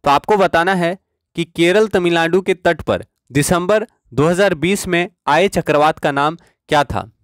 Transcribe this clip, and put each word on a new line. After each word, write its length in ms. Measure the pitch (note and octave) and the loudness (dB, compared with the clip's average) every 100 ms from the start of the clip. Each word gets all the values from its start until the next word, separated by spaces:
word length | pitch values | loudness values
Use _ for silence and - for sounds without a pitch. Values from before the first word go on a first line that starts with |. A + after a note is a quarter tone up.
तो 60 | C#3+ | 2
आपको 280 | C#3+ - G#3 | 0 2 0
बताना 360 | F3+ E3 F3 F#3+ | 2 2 0 0
है 220 | E3+ F#3+ _ _ _ - | -2 -6 _ _ _ -10
कि 80 | E3 | -8
केरल 420 | - E3+ G3 A3 | 0 2 2 2
तमिलनाडु 520 | G3 F3 E3+ E3 F3+ | 0 0 0 0 0
के 120 | F#3 F3+ | -2 -4
तट 260 | - E3 | -2 -4
पर 240 | - F2+ - _ _ | -4 -6 -6 _ _
दिसंबर 540 | C3 D3 F3 F3+ G#3+ A3 _ _ | -4 0 -2 0 -2 -2 _ _
दो 140 | A#2+ D#3 | 0 0
हज़ार 260 | D3 G3+ D#3+ | 2 0 0
बीस 320 | E3 G3 F#3 | -2 -2 -2
में 220 | E3+ F3 _ - | -2 -4 _ 0
आए 200 | D3+ G3 | 2 2
चक्रवात 500 | G3+ - D3 D3+ D#3+ | -2 -2 2 2 0
का 120 | D#3+ | -4
नाम 240 | C#3 D3 E3 _ _ _ | -2 -2 -4 _ _ _
क्या 140 | D3 | -2
था। 260 | C#3+ G2 G#2+ _ | 0 -6 -8 _